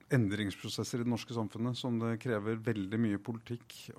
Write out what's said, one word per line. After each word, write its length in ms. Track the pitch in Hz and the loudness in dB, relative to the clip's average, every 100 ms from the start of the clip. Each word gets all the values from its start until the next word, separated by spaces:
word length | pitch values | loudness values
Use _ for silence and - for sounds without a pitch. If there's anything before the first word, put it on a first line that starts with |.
| - | 2
endringsprosesser 880 | 139 104 104 104 - 110 - 107 127 | 4 6 4 0 -2 -4 -4 -2 0
i 40 | |
det 60 | 120 | 0
norske 240 | 117 - | 0 -2
samfunnet, 420 | 117 107 107 120 120 | -4 -4 -2 -2 0
som 220 | 131 117 | 0 0
det 200 | 117 113 | 0 0
krever 380 | 127 107 104 113 | 0 0 0 0
veldig 420 | 110 104 95 110 | 0 0 0 2
mye 200 | 117 98 | 2 2
politikk 720 | - 117 - 120 - - - | -2 -8 -6 -10 -10 -16 -14